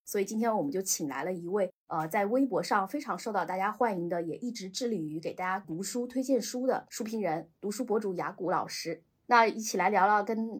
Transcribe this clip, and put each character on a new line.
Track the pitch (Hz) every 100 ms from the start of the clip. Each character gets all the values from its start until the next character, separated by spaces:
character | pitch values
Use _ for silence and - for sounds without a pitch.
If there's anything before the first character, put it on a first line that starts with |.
所 | - 208
以 | 196
今 | 220
天 | 226
我 | 214
们 | 143
就 | 185
请 | 190 - 151
来 | 131
了 | 160
一 | 180 175
位， | 202 185 - -
呃， | 165 160
在 | 214 202
微 | 254 277
博 | 180
上 | 180 214 190
非 | 294
常 | 285 185
受 | -
到 | 208 165
大 | 185
家 | 196
欢 | 214 240 190
迎 | 170
的， | 175
也 | 170 -
一 | 240
直 | - 190
致 | 185 240
力 | 208
于 | 156 156
给 | 170
大 | - 185
家 | 190 196
读 | 165
书、 | 196 247 247
推 | 254
荐 | 254 262
书 | 220 247 262
的 | - -
书 | - 220
评 | 220
人、 | 190 160 - _
读 | 196
书 | 202 254
博 | 208
主 | 208 175
雅 | 147
谷 | 190 175
老 | 165 165
师。 | - 165 165 _ _ -
那 | 240 226
一 | -
起 | 220 196
来 | 180
聊 | 208 190
聊 | 208
跟 | 202 220 226 208